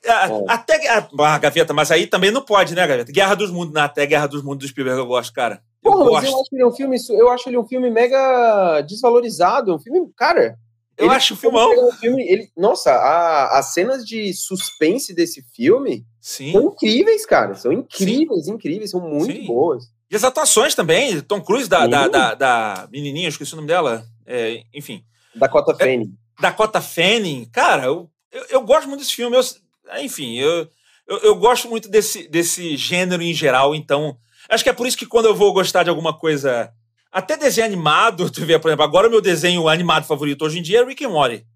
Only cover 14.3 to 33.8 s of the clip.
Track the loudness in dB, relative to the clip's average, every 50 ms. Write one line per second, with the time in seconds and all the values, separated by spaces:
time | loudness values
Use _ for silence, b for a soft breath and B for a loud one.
14.3 | -6 -8 -8 -10 -8 -8 -10 -12 -4 0 0 0 0 -2 -4 -8 -2 -4 -4 -4
15.3 | -4 -16 -18 -20 _ -2 2 2 2 2 0 -4 -6 -8 -10 _ _ _ _ -16
16.3 | -14 -12 -8 0 2 2 2 2 -2 -2 -2 0 2 2 2 2 2 0 0 0
17.3 | 2 2 2 0 -6 -6 -4 -2 -2 -2 -6 _ -6 -4 -2 0 0 0 0 0
18.3 | -2 -4 -4 -6 -10 -8 -8 -8 -8 -8 -10 -8 -8 -8 -6 -6 -6 -4 -4 -6
19.3 | -8 -10 -8 -4 -2 0 0 0 -2 -6 -8 _ _ _ _ _ -4 0 0 0
20.3 | 0 0 0 2 2 2 2 2 0 -2 0 2 2 2 2 0 -2 -6 -4 _
21.3 | -6 -6 -2 -2 -2 -2 0 0 2 2 2 2 2 2 2 2 2 2 0 0
22.3 | 0 0 0 2 2 2 0 -4 -6 -10 -12 -14 -12 -10 -10 -8 -6 -6 -6 -6
23.3 | -6 -8 -12 -14 -12 -12 -4 -2 -2 0 0 -2 -4 -6 -10 -18 _ _ _ -8
24.3 | -6 -4 -4 -4 -6 -10 _ _ _ -18 -16 -16 -18 -18 _ _ _ _ _ _
25.3 | _ -2 -2 2 2 2 2 2 0 0 0 0 0 -2 -4 -8 -12 _ _ _
26.3 | _ -2 -2 -2 0 0 -2 -2 -2 -6 -6 -4 -4 0 0 0 0 0 -2 -4
27.3 | -6 -8 -12 -8 -2 0 2 2 2 2 0 -2 -4 -4 -8 _ _ _ _ _
28.3 | -16 -16 -10 -2 -2 -2 2 4 2 2 2 -2 -12 -8 -8 -8 -6 -6 -4 0
29.3 | 2 0 0 0 -8 _ _ _ _ _ _ -14 -12 -10 -10 -10 -10 -10 -10 -8
30.3 | -6 -2 -2 0 0 -2 -6 -8 _ _ _ _ _ _ _ -10 -8 2 2 2
31.3 | 4 4 2 2 2 0 -2 -6 -8 -8 -8 0 0 0 0 0 -8 -10 -12 -4
32.3 | -2 -2 -2 -2 -4 -6 -6 -6 -6 -6 -4 -4 -2 -2 -2 -2 -4 -4 -4 -4
33.3 | -4 0 0 2 2 4 2 2 0 -4